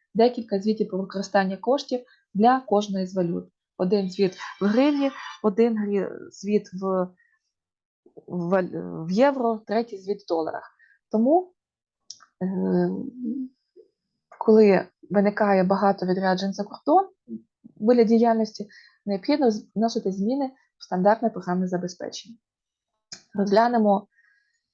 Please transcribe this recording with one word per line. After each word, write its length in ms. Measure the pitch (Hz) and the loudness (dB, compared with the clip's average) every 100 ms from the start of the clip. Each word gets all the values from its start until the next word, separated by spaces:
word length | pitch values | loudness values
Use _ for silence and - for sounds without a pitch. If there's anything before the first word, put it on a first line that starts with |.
| _ | _
декілька 460 | 196 240 247 - 196 | 2 2 2 -6 -4
звітів 280 | 202 214 208 | -2 -2 -2
про 100 | 185 | -4
використання 580 | 190 196 190 202 190 190 | -6 -8 -2 0 0 -4
коштів 440 | - 277 - 247 - _ _ | -2 -2 -2 -8 -8 _ _
для 260 | 196 233 262 | 2 4 4
кожної 460 | 262 202 208 190 185 | 2 -2 0 -4 -4
з 80 | |
валют. 340 | 190 170 180 180 _ _ - | -4 -4 -4 -10 _ _ -6
Один 320 | 185 208 190 | -2 0 -2
звіт 260 | 185 190 - - - | -2 -2 -2 -14 -4
в 40 | |
гривні, 460 | 196 226 285 285 277 269 - - | 0 2 2 2 -2 -4 -14 -4
один 360 | 214 208 233 220 | -2 2 0 0
грі-, 300 | 208 202 - - - | -2 -2 -4 -8 -18
звіт 400 | - 196 208 208 | -14 -2 -2 -2
в, 360 | 180 190 190 180 - _ _ _ _ _ _ _ _ _ - - | -6 -4 -2 -4 -8 _ _ _ _ _ _ _ _ _ -20 -10
в 220 | 180 170 | -6 0
вал-, 580 | 190 180 165 175 170 160 | 0 0 -6 -8 -10 -4
в 40 | |
євро, 500 | 190 277 269 233 220 - | 2 2 2 -2 -4 -4
третій 320 | 208 233 196 | -4 -4 -10
звіт 240 | 196 381 | -8 -8
в 40 | - | -4
доларах. 480 | 165 156 - - _ _ _ _ | -4 -4 -8 -14 _ _ _ _
Тому, 420 | 220 240 339 359 _ _ _ _ _ _ - _ _ | 0 4 4 2 _ _ _ _ _ _ -20 _ _
е, 480 | 185 190 190 180 175 190 - 247 240 262 254 - _ _ _ _ _ _ _ - | -6 -2 0 0 0 -4 -10 -10 -8 -8 -10 -14 _ _ _ _ _ _ _ -4
коли 480 | - 220 208 185 - _ - | 6 8 8 6 0 _ -4
виникає 540 | 202 202 202 208 196 | 0 0 2 2 2
багато 420 | 185 196 202 196 185 | 2 2 2 0 -2
відряджень 460 | 185 190 185 196 | 0 0 -2 -4
за 120 | 202 | -6
кордон 440 | 208 - - 359 381 - - 226 - _ - _ | -10 -8 2 2 2 -8 -18 -18 -18 _ -20 _
в 100 | 214 | 2
вигляді 320 | 240 220 226 | 4 4 4
діяльності, 500 | 233 226 214 - 208 - _ _ - | 4 2 -2 -6 -16 -18 _ _ -8
необхідно 440 | 196 190 294 254 | -6 -2 2 2
з-, 160 | 214 - | 0 -6
вносити 380 | 196 226 226 196 | -4 -2 -2 -4
зміни 380 | 190 202 277 262 - _ _ | -4 -2 -2 -4 -8 _ _
в 60 | |
стандартне 460 | - 185 196 226 226 | -8 0 2 2 0
програмне 380 | - 180 180 185 | -4 -4 -4 -2
забезпечення. 680 | 180 180 - - - - 233 _ _ _ _ _ _ _ - _ | -4 -6 -10 -12 -12 -16 -20 _ _ _ _ _ _ _ -20 _
Розглянемо 720 | 202 202 196 233 240 208 202 - _ _ _ _ _ _ | -4 2 2 4 2 2 2 -2 _ _ _ _ _ _